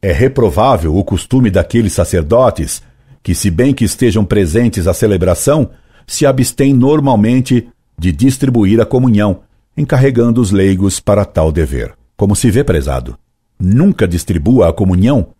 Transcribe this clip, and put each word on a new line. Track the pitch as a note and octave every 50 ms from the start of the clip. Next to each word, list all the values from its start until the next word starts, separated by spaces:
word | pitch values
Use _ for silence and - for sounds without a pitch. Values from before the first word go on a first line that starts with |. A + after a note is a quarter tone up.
É | - G2+ F2
reprovável | - B2+ C3+ C3+ - - G#2 - - G#2+ C3+ C3 F#2+ D#2 E2 D2+
o | F#2+ G2
costume | - G#2 F#2 - - - C3 B2+ A2
daqueles | F2+ F#2 E2+ - - A#2 A#2 G2 -
sacerdotes | - F2 - - F2+ D#2+ D2 G2 A#2+ C3 A#2 - - D#2+ D2+ - - - - _ _ _ _ - _ _
que, | - F2
se | - - G#2
bem | E2+ D#2+ B2 C#3 C3+
que | C#3 A#2+
estejam | G2+ - - - A#2+ F#2+ A2 G#2+
presentes | F2 - G#2 G2 E2+ D#2 A2 A#2+ A#2 - G#2 F2
à | F2 F2+
celebração, | - - G#2+ G2+ F#2 E2 F2+ F2 - - - C#3+ D#3 C3+ - - _ _ _ _ _ _
se | - - - D3+
abstêm | C#3 C3+ B2+ C3 - - - C3+ C#3 C#3
normalmente | B2+ B2 C3+ D3 D#3 D3 C#3 B2+ G#2+ G#2 A2 B2 C3 B2 - C3 B2 - - _ _ _ _ _ -
de | D#2+ F#2 E2+
distribuir | D2 A2+ C3+ C3 - - C3+ B2 A#2 G#2 F#2+ G#2+ A2+
a | A2
comunhão, | - - B2+ B2+ B2+ A2 G2+ G#2 G#2 F#2 - _ _ _ _ _ _ _
encarregando | - D3+ C3 - C3+ C3 C#3 C3 A#2+ A#2 A#3+ A#2 A#2+
os | B2 F#2+ G2
leigos | G2 F#2+ G2 G2 F#2 F#2+ G2 F#2 -
para | - - G#2 G2+ G2+
tal | - - - D#2+ D#2+
dever. | D#2 D#2 D#2+ C#2 C2+ C2 A1+ - - _ _ _ _
Como | _ G#2 G2+ G#2
se | - - B2
vê, | F#2+ A#2+ C#3+
prezado, | C#3 F#2+ D#2 C2+ C2+ C2 B1+ A#1+ C2 B1 - _ _ _ _ _ _ _ _
nunca | - F#2 G2 B2 E3 G3+ F#3 - A2
distribua | F#2 E2+ F2 - - F#2+ E2+ D2 G2 B2+ B2+ F#2+ E2+
a | E2
comunhão | - G#2+ F#2+ F#2 F2+ F#2+ A#2+ C#3+ B2+ - - - _